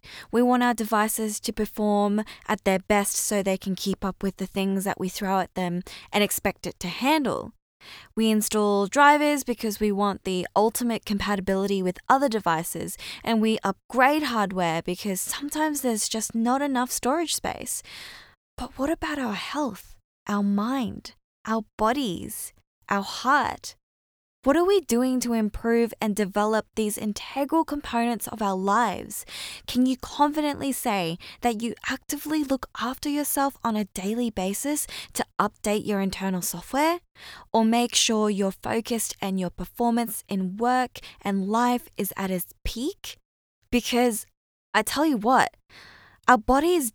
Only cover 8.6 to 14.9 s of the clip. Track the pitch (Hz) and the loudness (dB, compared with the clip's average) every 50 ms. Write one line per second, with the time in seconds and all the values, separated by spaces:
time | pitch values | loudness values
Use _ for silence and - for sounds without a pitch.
8.6 | 208 208 202 202 202 196 - 285 285 285 294 294 294 294 294 277 254 - 240 - | 4 4 4 2 2 2 4 6 8 8 8 6 4 2 2 0 -2 -4 -4 -4
9.6 | - 220 208 - 214 214 202 190 202 202 190 - - 190 185 180 175 - - - | -4 -4 -2 0 0 0 2 2 0 0 -2 -2 -4 -4 -2 -2 -4 0 2 2
10.6 | 208 226 220 - 247 233 226 202 - - 214 196 - 196 208 196 190 196 190 190 | 2 4 2 0 -2 -2 -2 -2 -2 -4 -4 -2 0 -2 -2 0 0 0 0 0
11.6 | 196 202 202 196 185 185 180 - - - 262 269 285 269 220 214 - 175 165 156 | 2 0 0 0 0 -2 -2 -2 2 2 4 4 4 2 0 0 0 2 0 0
12.6 | 180 - - 165 - 175 - - - - - - - - 233 220 214 220 226 - | 0 -4 -6 -8 -8 -8 -10 -12 -12 -14 -14 -8 -2 0 2 2 2 2 2 0
13.6 | - 196 190 - _ - - 247 254 269 302 311 302 262 240 226 202 190 180 185 | 0 -2 -4 -4 _ -2 2 4 4 6 4 2 0 0 0 0 0 0 0 0
14.6 | 180 170 160 165 - - | 0 0 0 0 -2 -4